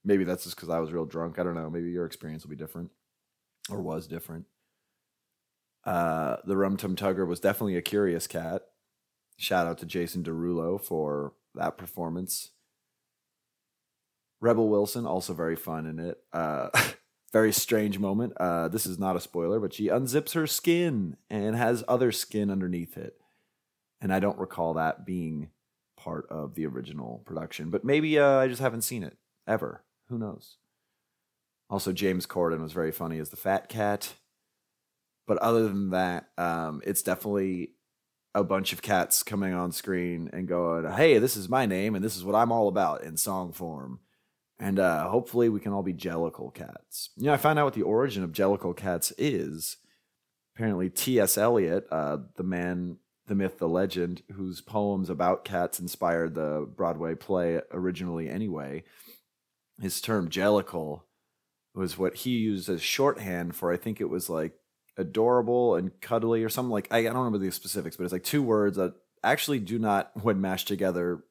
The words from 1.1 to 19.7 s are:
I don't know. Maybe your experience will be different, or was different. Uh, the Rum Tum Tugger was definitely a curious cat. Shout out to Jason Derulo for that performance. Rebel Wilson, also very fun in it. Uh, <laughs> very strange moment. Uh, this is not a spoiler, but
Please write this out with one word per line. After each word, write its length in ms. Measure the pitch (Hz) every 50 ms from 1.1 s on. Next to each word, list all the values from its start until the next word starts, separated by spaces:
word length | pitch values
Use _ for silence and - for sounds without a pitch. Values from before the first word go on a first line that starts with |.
| - 82 82 85 82
I 60 | 90 87
don't 120 | 90 85
know. 140 | 82 80 78
Maybe 220 | 80 85 85 87
your 140 | 87 87 87
experience 380 | 80 - - - 80 78 80 -
will 80 | 76
be 40 | 76
different, 360 | 76 78 78 - 82 85 87 _ _ _ _ _ _ _ _ _ _ _ _ _ _ - -
or 120 | 98 104
was 260 | 87 82 80 80 82
different. 380 | - 82 82 - - 82 82 - _ _ _ _ _ _ _ _ _ _ _ _ _ _ _ _ _ _ _ _ _ _ _ _ _ _ _ _
Uh, 540 | - 92 87 85 82 80 80 78 67 58 - -
the 100 | - 101
Rum 220 | 95 98 95 98
Tum 180 | 95 - 95 92
Tugger 320 | 90 101 98 92 95 95
was 120 | 82 87 -
definitely 360 | - 98 101 - 117 101 92
a 60 | 87
curious 460 | 85 - 104 104 101 92 85 82 -
cat. 360 | - - 87 85 82 87 95 - _ _ _ _ _ _ _ _ _ _ _ _ _ _
Shout 280 | - - - 95 90 85
out 140 | 85 85 -
to 60 | 87
Jason 380 | 82 - 90 87 82 - 92 82
Derulo 560 | 82 82 82 82 87 87 82 80 85 95 101
for 540 | - - 87 78 78 73 73 73 73 71 _ _ _ _ _
that 220 | - 85 80 -
performance. 720 | - 90 85 - 92 85 82 82 87 92 92 - - - - _ _ _ _ _ _ _ _ _ _ _ _ _ _ _ _ _ _ _ _ _ _ _ _ _ _ _ _ _ _ _ _ _ _ _ _ _ _
Rebel 300 | 110 117 113 113 113 107
Wilson, 360 | 107 101 104 101 - 120 120
also 280 | 71 82 92 - - 87
very 220 | 78 82 82 82
fun 320 | 80 - 85 80 80 80
in 120 | 80 78 80
it. 200 | 82 87 - - _ _
Uh, 380 | - 82 82 78 76 69 - - - - - - - -
<laughs> 300 | _ _ _ _ _ - -
very 180 | 110 110 107
strange 460 | 104 - - - 117 107 107 104 98
moment. 360 | 95 101 95 98 107 120 120 - -
Uh, 280 | 90 90 85 85 82
this 180 | 82 90 110 -
is 140 | 95 92 85
not 160 | 98 95 90
a 60 | 85
spoiler, 380 | - - - 87 85 82 101 113
but 140 | 104 95